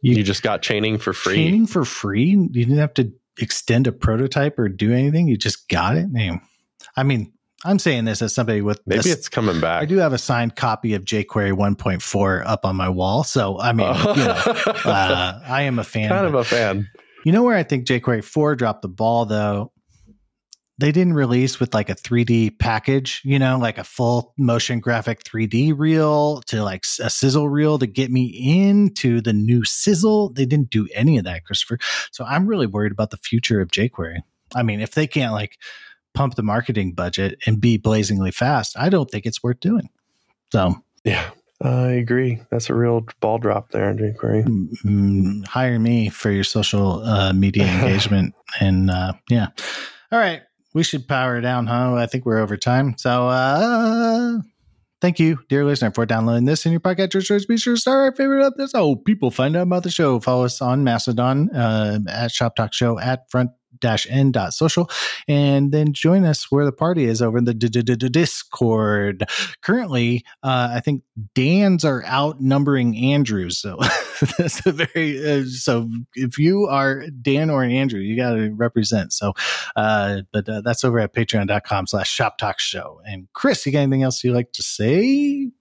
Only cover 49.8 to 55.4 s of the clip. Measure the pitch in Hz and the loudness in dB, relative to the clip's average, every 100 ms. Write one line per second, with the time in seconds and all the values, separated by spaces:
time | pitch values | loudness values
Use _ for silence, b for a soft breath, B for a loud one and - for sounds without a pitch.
49.8 | B B B 233 202 156 _ _ _ 156 | B B B 0 0 -2 _ _ _ -2
50.8 | 143 147 127 139 127 120 120 127 117 120 | 0 -2 -2 -2 0 0 0 -2 0 0
51.8 | 127 123 117 131 123 110 107 101 - 127 | 0 0 -2 -2 0 0 0 -2 0 2
52.8 | 139 120 127 123 123 127 131 147 226 240 | 2 -2 0 0 2 2 2 2 2 2
53.8 | 226 226 233 226 240 233 - _ _ _ | 0 0 0 0 0 -4 -6 _ _ _
54.8 | _ _ 180 170 160 156 | _ _ -2 2 2 2